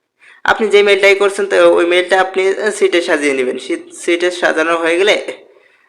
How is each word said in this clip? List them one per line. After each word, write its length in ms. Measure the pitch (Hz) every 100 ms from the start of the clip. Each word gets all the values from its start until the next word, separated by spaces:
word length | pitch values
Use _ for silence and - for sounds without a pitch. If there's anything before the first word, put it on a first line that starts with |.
| _ _ - _
আপনি 240 | - 202 214
যে 140 | 202
মেইলটাই 320 | 202 196 196
করছেন, 320 | 196 202 196 196
তো 280 | 190 170
ওই 120 | 175 175
মেইলটা 340 | 180 180 190
আপনি, 280 | 185 190 190
আহ, 220 | 190 214
সিটে 300 | 196 190 175
সাজিয়ে 340 | 175 156 147
নেবেন। 240 | 135 127 127
সিট-, 360 | - 170 -
সিটে 360 | - - 170 180
সাজানো 460 | 175 160 156 160 170
হয়ে 220 | 165 170
গেলে, 340 | 208 175 - - - _ _ _